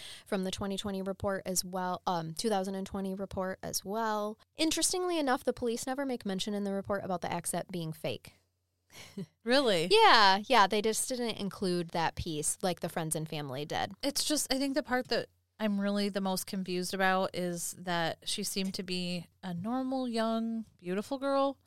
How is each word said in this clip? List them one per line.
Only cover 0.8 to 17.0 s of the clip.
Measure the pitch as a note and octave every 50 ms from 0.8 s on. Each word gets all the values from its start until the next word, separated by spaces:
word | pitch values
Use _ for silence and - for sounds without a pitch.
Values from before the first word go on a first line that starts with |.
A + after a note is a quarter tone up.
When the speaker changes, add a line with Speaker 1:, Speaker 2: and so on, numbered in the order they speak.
| - G#3 G3 F#3+
Speaker 1:
report | F#3+ G3 F#3+ - - G3+ G3 F#3+ -
as | - F#3 D#3+ -
well, | F3+ F#3 F#3 F#3 F3+ F3+ F3+ -
um, | G3 F3+ E3+ D#3+ E3 E3
two | - - A3+
thousand | G#3+ F#3+ F#3+ G3 F#3+
and | F#3+ G3
twenty | - - G3 G3 F#3+ F#3+
report | G3 G3 F#3+ - G3 F#3 F#3+ F#3 - -
as | E3 - - -
well. | F#3+ G3+ A3+ A3+ A3 G#3+ G#3+ G#3 G#3+ A3 - - _ _
Interestingly | - D#4 D#4+ D4 E4 D#4+ - - F4+ F4+ F4+ F4 D#4+
enough, | D4 C4 B3 C#4 -
the | C4 B3
police | - B3+ A#3 A3+ A#3+ -
never | C4+ C4 C4+ C#4+
make | C4+ B3 A#3 -
mention | G3 F#3+ F#3+ - G#3+ G#3
in | G3+ G3+
the | G3 G3
report | G3 G3 G#3 G3+ G3 -
about | F#3 F#3 E3+
the | - -
accent | - F3 E3 - - F3 - -
being | F3+ F3 E3 D#3+
fake. | D#3 - - D3+ A#2 - - - -
<laughs> | _ _ _ _ _ _ _ _ _ _ _ - - - - - G#3 F#3 - _ _ -
Speaker 2:
Really? | A3+ B3 C#4 C#4 A3+ G3 E3 D#3 F#3
Speaker 1:
Yeah, | G4 A4 A4 G4 C#4+ A#3 G#3 G3 F#3+ G3+ G#3+
yeah, | - C4 A3+ G3
they | F#3+ A3 G#3+
just | G#3 A3 A3 - -
didn't | - C4 A#3+ A#3+ A3+ - -
include | G3+ F#3 - - G#3 F#3 F3+ F3 E3+ E3+
that | - F3 D#3+ D3+ -
piece | - - F3 D#3 D3+ D#3 - - -
like | - F#3 E3+ -
the | - E3+
friends | - - D#3+ D#3+ -
and | D#3+ D#3+ -
family | E3 D3+ D3 C#3 B2+ C3+ D3
did. | D#3+ - F2+ F2 - G3 - -
Speaker 2:
It's | C#4+ C#4 - -
just, | - D4+ C#4 - - C4+
I |
think | C4 C#4 C#4 C4+
the | D4+ -
part | - B3+ B3+ B3
that | - A#3+ G3 - - _ _ _ _ _
I'm | - A3 G#3+ G3+ G3
really | G3 G3+ G3+ G3+ G3+ G3+
the | F#3+ G3+
most | G3 F#3+ F#3+ F#3 -
confused | - - F#3+ F#3 F3+ F3+ F3+ F3+ F3+ -
about | F#3+